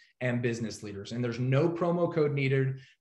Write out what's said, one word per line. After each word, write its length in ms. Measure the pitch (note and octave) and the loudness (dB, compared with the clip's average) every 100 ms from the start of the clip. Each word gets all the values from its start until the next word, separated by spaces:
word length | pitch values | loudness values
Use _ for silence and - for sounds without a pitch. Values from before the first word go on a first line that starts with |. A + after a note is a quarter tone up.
| _ - | _ -6
and 220 | B2+ A#2+ | -2 0
business 400 | A#2+ A#2 A2 G2+ | 0 -2 -6 -8
leaders. 300 | G#2+ G2 G2+ | -10 -10 -8
And 120 | A#2 | -4
there's 160 | B2 A#2 | -4 -2
no 280 | B2+ C3+ E3+ | 2 4 4
promo 440 | E3+ F3 F3 E3+ | 2 0 2 0
code 200 | E3+ D3 | 2 2
needed, 480 | C#3 C3+ C3+ C3+ C3+ - _ | 2 2 2 0 -2 -12 _